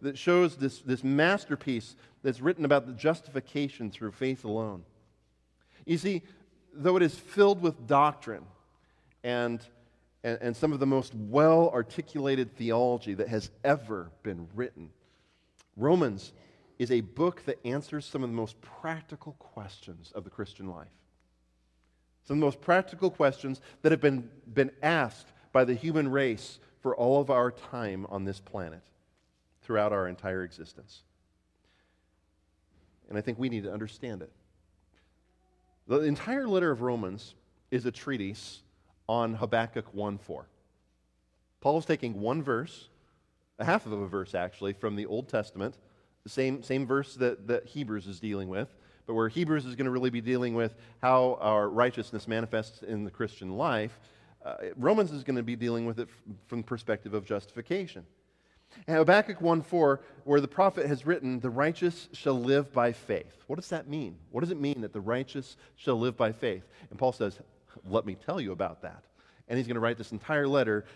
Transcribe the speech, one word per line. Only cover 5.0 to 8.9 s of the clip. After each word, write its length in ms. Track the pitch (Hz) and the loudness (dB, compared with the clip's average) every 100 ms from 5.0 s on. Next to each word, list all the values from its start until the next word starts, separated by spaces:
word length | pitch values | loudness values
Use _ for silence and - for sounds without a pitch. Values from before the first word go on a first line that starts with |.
| _ _ _ _ _ _ _ _ - | _ _ _ _ _ _ _ _ -2
You 120 | 165 | -2
see, 240 | 180 185 - - _ _ _ | 0 -4 -6 -20 _ _ _
though 240 | 147 151 185 | -2 2 4
it 60 | |
is 120 | 170 | 4
filled 480 | - - - 202 196 | 0 -2 6 6 6
with 240 | 170 147 113 | 0 -2 2
doctrine 580 | 139 147 143 - 101 87 - _ _ _ | 6 6 4 -8 -12 -12 -20 _ _ _